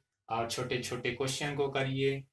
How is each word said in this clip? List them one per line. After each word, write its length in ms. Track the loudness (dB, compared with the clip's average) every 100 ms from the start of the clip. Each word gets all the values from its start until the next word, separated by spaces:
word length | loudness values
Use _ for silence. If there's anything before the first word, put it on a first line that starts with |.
| _ _ -4
और 200 | -2 -2
छोटे 300 | -2 0 -2
छोटे 320 | -2 -2 -2
question 440 | 0 0 0 -2 2
को 140 | 2
करिए। 540 | 2 0 2 2 2 -4